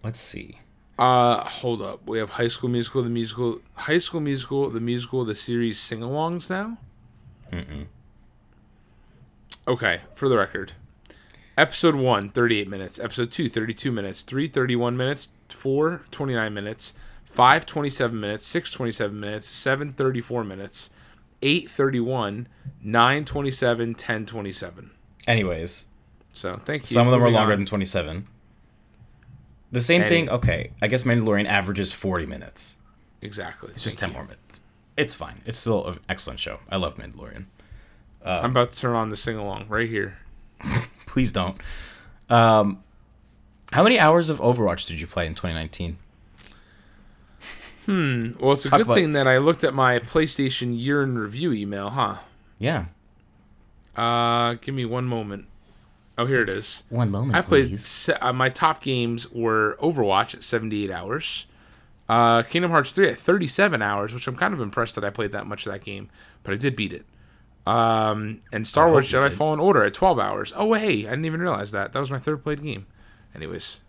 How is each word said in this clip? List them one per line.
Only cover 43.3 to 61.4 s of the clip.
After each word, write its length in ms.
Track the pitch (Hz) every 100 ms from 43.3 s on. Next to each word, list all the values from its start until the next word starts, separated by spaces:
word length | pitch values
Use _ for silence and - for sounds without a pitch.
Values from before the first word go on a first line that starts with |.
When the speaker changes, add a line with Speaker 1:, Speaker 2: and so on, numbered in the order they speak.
| _ _ _ -
Speaker 1:
how 100 | 143
many 160 | 202 247
hours 300 | 156 170 160
of 100 | 151
Overwatch 480 | 120 123 104 85 -
did 140 | 82
you 60 | 85
play 200 | - 82
in 80 |
twenty 200 | 78 90
nineteen? 440 | 80 80 - 85 82 - _ - - - - - - - - - - - - - - - - -
Speaker 2:
Hmm. 460 | 190 147 123 113 120
Well, 140 | 131
it's 120 | 139
a 40 | 135
Speaker 1:
Talk 100 | 156
Speaker 2:
good 80 | 220
Speaker 1:
about 80 |
Speaker 2:
thing 180 | 180 165
that 140 | 147 135
I 120 | 131
looked 260 | 143 165
at 80 | 156
my 280 | 135 127 120
PlayStation 800 | 117 165 156 - 135 - 123 117
year 240 | 127 143
in 160 | 135 120
review 340 | 104 117 170
email, 380 | 110 101 101 101
huh? 260 | 131 107 98 - - _ _
Speaker 1:
Yeah. 280 | 120 156 82 _ _ _ _ _ _ - _ _ _ -
Speaker 2:
Uh, 580 | 117 120 117 120 120 117
give 140 | -
me 100 | 135
one 220 | 117 123 127
moment. 400 | 117 104 101 - - _ _ _ _ _ -
Oh, 80 | 120
here 140 | 131
it 100 | 107
is. 340 | 95 - - -
Speaker 1:
One 200 | 117 117
moment, 240 | 98 131
Speaker 2:
I 60 | 151
played 280 | - 151 131
Speaker 1:
please. 180 | 98 -
Speaker 2:
se-, 260 | - - -
uh, 140 | 123
my 160 | 127 131
top 320 | 127 160 156
games 500 | 139 127 117 117 -
were 460 | 120 113 110 107 -
Overwatch 540 | 156 151 101 95 110
at 100 | -
seventy-eight 460 | - 117 110 104 101
hours, 560 | 87 95 139 - -